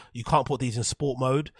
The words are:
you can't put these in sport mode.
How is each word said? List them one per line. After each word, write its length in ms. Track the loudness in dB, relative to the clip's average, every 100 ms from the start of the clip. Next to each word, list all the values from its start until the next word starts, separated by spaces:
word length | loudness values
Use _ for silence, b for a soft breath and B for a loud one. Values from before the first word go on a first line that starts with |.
| B
you 100 | -10
can't 220 | 2 2 4
put 140 | 0
these 180 | -2 -2
in 60 |
sport 340 | -2 -2 -2 0
mode. 300 | 0 0 -2 B